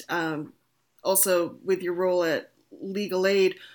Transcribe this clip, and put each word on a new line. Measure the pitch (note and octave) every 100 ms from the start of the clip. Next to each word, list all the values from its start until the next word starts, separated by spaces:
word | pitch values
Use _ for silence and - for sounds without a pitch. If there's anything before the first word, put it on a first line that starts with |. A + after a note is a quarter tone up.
| -
um, | E3 D#3+ D3+ D3+ - _ _ _ _
also | - F#3+ G3 F3+ E3+ -
with | F3+ F#3
your | F3
role | F3 F#3 F3+
at | E3+ C#3 - _ _ -
Legal | F#3+ G3 G3+ F#3 F#3+
Aid, | G3 F#3 - -